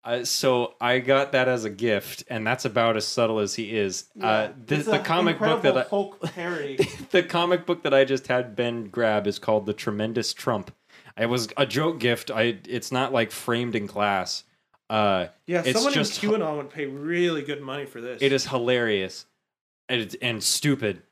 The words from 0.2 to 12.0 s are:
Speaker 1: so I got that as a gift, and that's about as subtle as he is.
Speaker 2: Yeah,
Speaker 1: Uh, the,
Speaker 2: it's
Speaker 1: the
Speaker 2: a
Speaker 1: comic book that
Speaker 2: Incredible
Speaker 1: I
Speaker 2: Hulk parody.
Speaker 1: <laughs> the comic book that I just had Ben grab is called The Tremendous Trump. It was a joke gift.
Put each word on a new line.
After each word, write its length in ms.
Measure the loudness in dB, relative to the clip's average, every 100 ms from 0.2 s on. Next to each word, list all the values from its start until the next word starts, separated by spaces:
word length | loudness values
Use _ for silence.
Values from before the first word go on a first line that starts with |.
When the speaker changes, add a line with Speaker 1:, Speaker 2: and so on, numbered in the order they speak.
Speaker 1:
so 520 | -2 0 4 4 0 -2
I 200 | 2 2
got 340 | 4 4 4
that 160 | 2 2
as 160 | 0 -4
a 40 |
gift, 540 | -2 0 0 -2 -14 -8
and 180 | -4 -2
that's 160 | -2
about 320 | 0 2 4 2
as 100 | -2
subtle 340 | 0 2 2
as 160 | -2 -4
he 200 | -4 0
is. 280 | 0 -2 -12 -6
Speaker 2:
Yeah, 100 | 0
Speaker 1:
Uh, 220 | 2 0 -6 -4
the, 100 | -2
Speaker 2:
it's 100 | 2
Speaker 1:
the 160 | 0
Speaker 2:
a 20 |
Speaker 1:
comic 340 | 2 2 2 2
book 240 | 0 2
that 120 | 4 2
Speaker 2:
Incredible 40 |
Speaker 1:
I 80 | 0
Speaker 2:
Hulk 320 | -2 -4 -6 -10
parody. 420 | -6 -6 -6 -6 0 0 -2
Speaker 1:
<laughs> 120 | 2
the 120 | 2
comic 420 | 2 0 2 2 0
book 180 | -2
that 100 | 4
I 120 | 6 6
just 220 | 2 0
had 280 | -2 0 -2
Ben 300 | -2 -2 -6
grab 400 | 0 2 2 0
is 100 | -2
called 280 | 0 0 0
The 80 |
Tremendous 600 | -4 -4 -2 -2 -2 -4
Trump. 380 | -4 -2 -2 -4 -18 _ -20 -20 -4
It 80 | 0
was 240 | 0 -2 -2
a 80 | 0
joke 340 | 2 0
gift. 320 | 0